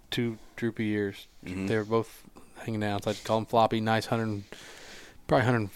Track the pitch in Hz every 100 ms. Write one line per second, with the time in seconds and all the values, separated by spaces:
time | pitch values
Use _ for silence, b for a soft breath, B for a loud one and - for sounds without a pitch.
0 | - - 117 110 - - 117 110 107 104
1 | 101 - - - - 92 98 110 104 113
2 | - - - - - - - 107 104 101
3 | 110 101 - 113 107 117 110 113 110 110
4 | - 117 110 101 98 B B B B B
5 | B B - 143 120 120 104